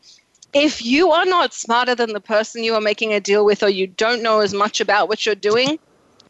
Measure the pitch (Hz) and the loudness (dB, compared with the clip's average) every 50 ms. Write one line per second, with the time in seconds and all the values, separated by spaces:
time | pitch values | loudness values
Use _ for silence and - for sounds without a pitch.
0 | _ - - _ _ _ _ _ - _ - 285 294 302 - - 226 233 254 294 | _ -20 -20 _ _ _ _ _ -20 _ 0 0 0 0 -2 -4 -4 -2 0 2
1 | 359 349 302 330 381 370 370 349 302 247 - - - - 233 240 247 247 247 233 | 4 4 2 2 2 2 2 0 0 -2 -4 -10 -4 -2 0 0 0 0 -2 -2
2 | 233 220 214 208 - - 226 208 220 - - 233 226 226 226 214 214 208 214 - | -2 -4 -4 -10 -6 -2 0 0 0 -2 -8 -6 -4 -2 -2 0 0 -2 -2 -2
3 | 226 220 208 208 185 196 202 208 208 208 202 - 220 202 202 185 190 185 - - | -2 -2 -2 -2 0 2 2 4 4 2 2 2 0 0 0 0 -4 -4 -4 -4
4 | 220 226 247 240 226 226 220 214 214 196 196 202 202 214 - - 220 202 196 208 | -2 -2 -2 -2 0 0 2 2 2 0 0 -2 -2 -2 -2 -4 -2 0 2 2
5 | 180 170 214 - - 220 208 196 - 208 214 240 254 277 311 320 _ _ _ _ | 2 0 -2 -4 -2 -4 -4 -2 -2 0 0 2 0 0 -2 -6 _ _ _ _
6 | _ _ _ _ _ | _ _ _ _ _